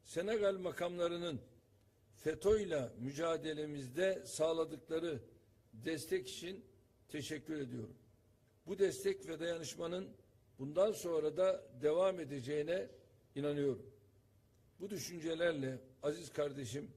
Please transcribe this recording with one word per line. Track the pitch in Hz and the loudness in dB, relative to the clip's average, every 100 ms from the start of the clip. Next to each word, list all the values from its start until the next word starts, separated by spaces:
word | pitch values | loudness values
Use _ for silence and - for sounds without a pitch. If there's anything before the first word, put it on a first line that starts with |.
Senegal | - 160 190 226 202 190 | -6 -4 0 4 4 2
makamlarının | 180 - 175 175 175 170 175 131 - - _ _ _ _ _ - | -4 -2 -2 2 0 2 -2 -4 -6 -20 _ _ _ _ _ -4
feto'yla | 156 156 196 214 190 151 120 - | -2 2 4 4 4 0 -2 -4
mücadelemizde | 127 143 165 160 156 151 151 143 131 135 190 185 - | -6 0 0 0 -2 -4 -4 -6 -6 2 2 2 -4
sağladıkları | - 160 165 160 151 - 160 170 135 - - _ - _ | 2 2 4 0 -2 -2 -2 0 -4 -6 -20 _ -20 _
destek | 110 135 160 - 185 185 | -6 -4 -2 0 -2 -2
için | - 175 190 - - _ _ - | -8 -8 -10 -14 -20 _ _ -10
teşekkür | 156 131 151 - 156 | -8 -4 -6 -4 -6
ediyorum. | 131 123 107 - - - _ _ _ _ - | -4 -6 -10 -14 -20 -20 _ _ _ _ -10
Bu | 190 | 2
destek | 190 139 196 190 160 | 4 4 0 -2 -6
ve | 156 | -4
dayanışmanın | 170 170 156 - 170 180 190 - - _ _ - | -2 -2 -6 -4 -4 -4 -6 -14 -20 _ _ -8
bundan | 139 156 208 | -2 4 4
sonra | - 175 160 151 156 | 4 0 2 2 4
da | 185 185 - 127 | 4 2 -6 0
devam | 147 160 190 185 | 4 6 4 2
edeceğine | 143 139 123 147 151 180 - - - - _ 139 | -4 -6 -2 0 2 0 -2 -10 -20 -20 _ -2
inanıyorum. | 147 147 143 113 - - - - _ _ _ _ - - | 0 2 2 2 -6 -20 -20 -20 _ _ _ _ -20 -12
Bu | 196 | -6
düşüncelerle | 196 - 175 160 160 170 151 131 127 - - | -6 -6 -6 -4 2 4 4 -2 -4 -12 -4
aziz | 143 160 160 | -2 -2 -6
kardeşim | - 147 135 120 135 208 | -2 -2 -2 -4 -6 -8